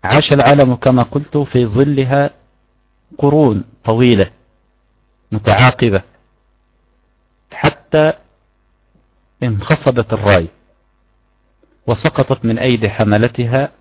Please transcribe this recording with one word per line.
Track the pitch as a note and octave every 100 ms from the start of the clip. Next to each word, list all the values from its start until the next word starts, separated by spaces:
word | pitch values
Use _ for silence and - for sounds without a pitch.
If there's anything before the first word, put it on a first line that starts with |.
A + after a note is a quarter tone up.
عاش | F#2 B2+ D#3
العالم | C#3+ B2 C#3+ C3
كما | B2 - B2+
قلت | A#2+ C#3+ D3 D3
في | C#3 B2+ A#2+
ظلها | G#2 C#3+ C#3 C3 C#3 C#3+ _ _ _ _ _ _ _ _ -
قرون | C#3+ D3 C#3+ G#2 - _
طويلة | - A2+ B2 A2 F#2 _ _ _ _ _ _ _ _ _ _
متعاقبة، | A2 G#2 G#2 B2+ - A#2+ G2 - _ _ _ _ _ _ _ _ _ _ _ _ _ _
حتى | - D3+ - _ D#3 D#3 - _ _ _ _ _ _ _ _ _ _ _ _
انخفضت | B2 G#2 - D3+ - B2 A2+
الراية | G#2+ G2+ F#2+ E2 _ _ _ _ _ _ _ _ _ _ _ _ _ -
وسقطت | A2+ - - C3+ C3+
من | A2+ A2+
أيدي | C3 A#2+ A2
حملتها | G2+ G#2+ G#2 A#2+ A#2 A#2+ B2+ C#3+ _